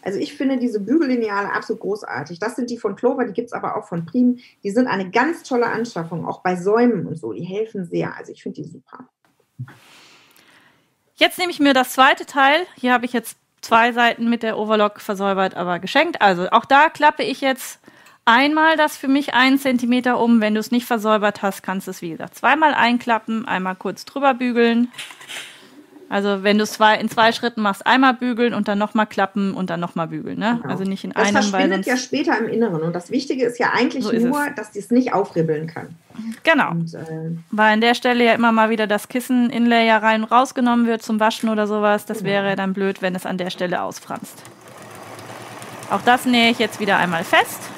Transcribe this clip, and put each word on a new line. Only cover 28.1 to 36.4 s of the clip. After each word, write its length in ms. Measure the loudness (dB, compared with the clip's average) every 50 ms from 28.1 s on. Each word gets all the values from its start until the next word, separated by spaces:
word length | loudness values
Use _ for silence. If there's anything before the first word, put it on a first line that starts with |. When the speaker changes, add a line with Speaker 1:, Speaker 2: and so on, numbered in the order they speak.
| 4
Speaker 2:
bügeln 400 | 2 0 -4 0 0 0 0 0
und 140 | 0 -2 -2
dann 100 | 0 0
nochmal 300 | -2 0 0 0 -2 0
klappen 480 | 0 -2 -2 0 0 -2 -4 -2 -2
und 160 | -4 -6 -4
dann 80 | -4 -6
nochmal 260 | -6 -6 -4 -6 -6 -6
bügeln, 300 | -6 -8 -8 -8 -8 -4
ne? 220 | -2 -2 -2 -2
Speaker 1:
Genau. 100 | -4 -6
Speaker 2:
Also 120 | -6 -4 -4
nicht 200 | -6 -6 -8 -10
in 60 | -10
Speaker 1:
Das 140 | -2 0 0
Speaker 2:
einem, 120 | 2 2 2
weil 40 |
Speaker 1:
verschwindet 320 | 0 2 0 2 2 2 0 0
Speaker 2:
sonst 100 | 0 -2
Speaker 1:
ja 100 | -2 -2
später 400 | -2 -4 -4 -2 0 0 0 0
im 100 | 0 -2
Inneren. 360 | 0 0 0 0 0 -2 -2
Und 100 | -4 -4
das 160 | -6 -8 -4
Wichtige 340 | -4 -4 -2 -2 -4 -2 -2
ist 140 | -2 -2 -2
ja 140 | -2 0 0
eigentlich 300 | 2 0 0 -2 -2 -4
Speaker 2:
So 80 | -2
ist 120 | 0 0 0
Speaker 1:
nur, 160 | 0 0 0 -2 -4
Speaker 2:
es. 60 | -6
Speaker 1:
dass 160 | -8 -12 -12
die 60 | -12 -12
es 120 | -6 0
nicht 220 | 2 2 2 2 0
aufribbeln 520 | -2 -2 -2 -2 -2 0 0 -2 -4 -4
kann. 300 | -8 -10 -12 -14 -14 -18 -20 _ _ -16 -12 -10 -10 -10 -6